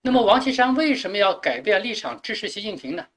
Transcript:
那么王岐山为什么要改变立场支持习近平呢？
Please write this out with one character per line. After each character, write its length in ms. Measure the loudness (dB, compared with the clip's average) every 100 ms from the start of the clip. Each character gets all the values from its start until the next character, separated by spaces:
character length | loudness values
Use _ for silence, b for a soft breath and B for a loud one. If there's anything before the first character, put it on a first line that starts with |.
那 120 | 4
么 100 | 4
王 180 | 6 4
岐 120 | 4
山 220 | 0 2
为 200 | 2 2
什 160 | 0 -2
么 80 | 0
要 160 | 0
改 260 | 2 -2 -4
变 220 | 0 0
立 120 | 0
场 260 | -6 -8 -10
支 120 | -8
持 140 | -8 -8
习 140 | -8
近 140 | -10 -10
平 180 | -8 -10
呢？ 100 | -10